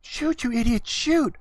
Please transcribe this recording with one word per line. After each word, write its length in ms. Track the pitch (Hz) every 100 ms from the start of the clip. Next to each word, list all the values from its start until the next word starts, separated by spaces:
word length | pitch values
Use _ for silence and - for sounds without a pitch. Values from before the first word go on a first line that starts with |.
Shoot, 440 | - - 302 320
you 80 | 247
idiot, 340 | 233 233 220 -
shoot! 500 | - - 330 254 -